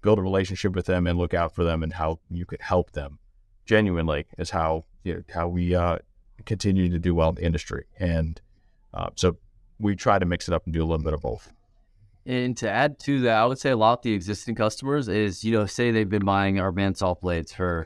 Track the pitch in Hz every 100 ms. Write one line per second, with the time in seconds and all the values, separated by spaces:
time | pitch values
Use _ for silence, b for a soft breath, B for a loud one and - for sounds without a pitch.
0 | 104 104 95 95 95 92 101 90 87 90
1 | 87 87 87 87 82 - 85 82 80 85
2 | 80 82 - 87 87 - - 92 87 -
3 | 71 71 _ _ _ _ - 110 104 87
4 | 80 76 76 - 87 95 80 80 - -
5 | 95 87 85 85 85 87 87 87 87 82
6 | - _ _ - - 104 104 95 90 87
7 | 90 85 80 82 85 80 - - - -
8 | 90 82 80 82 - _ _ _ _ -
9 | - - 92 85 _ _ _ - 104 98
10 | - 101 90 85 - 85 - 80 80 80
11 | 78 76 - 57 - - _ _ _ _
12 | - _ - 127 123 120 110 107 147 143
13 | - 139 120 110 117 135 139 123 110 120
14 | 117 104 90 104 - 113 110 - 135 147
15 | 117 101 104 87 110 113 101 - 120 113
16 | 104 104 98 98 98 98 95 90 98 92
17 | 92 87 92 85 80 - 90 82